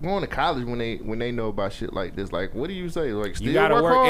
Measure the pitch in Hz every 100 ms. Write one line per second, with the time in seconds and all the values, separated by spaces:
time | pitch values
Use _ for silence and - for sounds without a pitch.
0 | 160 196 143 - 160 139 120 120 113 113
1 | 107 113 120 120 110 101 98 - 113 95
2 | 90 80 98 85 95 101 160 185 175 165
3 | 147 104 101 87 113 156 156 151 165 254